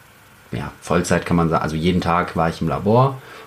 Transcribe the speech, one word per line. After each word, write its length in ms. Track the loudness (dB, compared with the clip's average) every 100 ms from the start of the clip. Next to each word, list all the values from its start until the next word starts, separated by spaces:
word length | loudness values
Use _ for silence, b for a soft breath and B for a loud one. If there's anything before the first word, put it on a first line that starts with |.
| -20 -20 -20 -20 -12
ja, 200 | -10 -10 -12
Vollzeit 460 | -2 -2 0 0 2
kann 100 | 2
man 140 | 2
sagen, 120 | 2
also 120 | -2 -2
jeden 240 | 0 0
Tag 340 | 0 0 0
war 140 | 0 -2
ich 140 | -2
im 60 | -4
Labor 500 | -2 2 4 4 0 B B